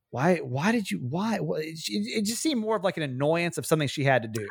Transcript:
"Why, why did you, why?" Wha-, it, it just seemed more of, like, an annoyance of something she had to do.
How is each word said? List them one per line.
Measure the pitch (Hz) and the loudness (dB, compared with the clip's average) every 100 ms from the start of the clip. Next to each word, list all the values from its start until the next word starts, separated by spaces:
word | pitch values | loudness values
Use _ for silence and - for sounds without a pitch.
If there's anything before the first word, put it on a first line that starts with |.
| - | -8
"Why, | 120 160 170 | 0 2 2
why | 135 131 185 | 0 -2 2
did | 233 196 | 0 0
you, | 185 | -4
why?" | 123 165 220 196 | -4 -2 -2 -2
Wha-, | 156 156 | -2 -4
it, | 156 165 - | -6 -8 -4
it | 208 214 226 | -4 -2 -2
just | 202 233 | -2 0
seemed | 320 254 | 0 0
more | 214 214 | 0 0
of, | |
like, | 185 170 | 0 0
an | |
annoyance | 147 127 147 165 170 - | -2 0 2 2 2 -2
of | 127 | 0
something | 156 139 | 2 2
she | - | 2
had | 139 127 | 4 4
to | 113 | 2
do. | 104 101 | -6 -6